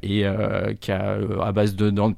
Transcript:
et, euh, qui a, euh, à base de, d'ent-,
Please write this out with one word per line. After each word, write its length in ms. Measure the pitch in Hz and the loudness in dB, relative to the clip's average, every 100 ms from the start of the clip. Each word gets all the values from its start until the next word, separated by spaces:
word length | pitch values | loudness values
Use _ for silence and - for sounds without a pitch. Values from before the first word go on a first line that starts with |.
et, 240 | 101 104 98 | -2 0 0
euh, 480 | 98 104 101 104 | 0 -2 -2 -4
qui 180 | 104 - | -4 -4
a, 200 | 95 101 | -2 -2
euh, 280 | 101 104 98 | -2 -2 -2
à 100 | 104 | 0
base 240 | 101 104 98 | 2 2 2
de, 160 | 104 | 2
d'ent-, 240 | 101 107 | 2 2